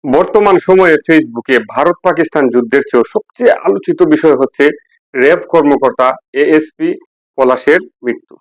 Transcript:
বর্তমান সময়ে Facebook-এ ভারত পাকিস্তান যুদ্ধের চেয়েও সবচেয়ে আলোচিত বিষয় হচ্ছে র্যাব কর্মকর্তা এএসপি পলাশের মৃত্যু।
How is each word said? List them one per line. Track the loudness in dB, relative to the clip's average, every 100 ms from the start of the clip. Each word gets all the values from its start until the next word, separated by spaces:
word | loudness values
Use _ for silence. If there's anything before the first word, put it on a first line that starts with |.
| 0
বর্তমান | -2 0 0 2 0
সময়ে | 2 2 4 0
Facebook-এ | 2 0 0 -10 -2 -2 -2
ভারত | -4 -2 -2
পাকিস্তান | -2 -2 -4 -2 0
যুদ্ধের | 0 0 -2
চেয়েও | 0 -2
সবচেয়ে | -2 -6 -12 _ 0
আলোচিত | 0 -2 -4 -4 -2
বিষয় | 0 2 2 0
হচ্ছে | -2 _ -2 -2 _ _ _
র্যাব | -2 0 0 0
কর্মকর্তা | 0 0 0 -2 0 -2 -2 _
এএসপি | -4 0 0 -2 _ -6 -6 _ _ _ -4
পলাশের | -2 0 0 -2 -2 _
মৃত্যু। | -8 -8 _ -20